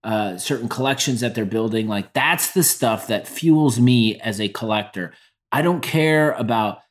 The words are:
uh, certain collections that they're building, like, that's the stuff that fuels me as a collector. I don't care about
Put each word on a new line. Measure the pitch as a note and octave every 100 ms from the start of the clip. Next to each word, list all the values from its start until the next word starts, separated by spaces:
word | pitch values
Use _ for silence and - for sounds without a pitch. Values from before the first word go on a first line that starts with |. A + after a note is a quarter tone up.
uh, | A2 A2 G#2 F#2
certain | - C3 A#2
collections | - C3 C3 - B2
that | A#2+ A#2
they're | G2+
building, | A2+ A2+ A2 A2
like, | G#2 G2
that's | - C#3+ F3 -
the | F#3+
stuff | E3+ - A#2+ A2 -
that | G#2 -
fuels | - E3 D#3 D3+ A#2
me | B2 B2 A2 -
as | A2+ G2+
a | G#2
collector. | - A2 G#2+ G#2 G2 F2 - _ _ _
I | C3+
don't | E3+ F3
care | - D#3+ D#3 D#3 D3+
about | - A2+ A#2 G#2+ - _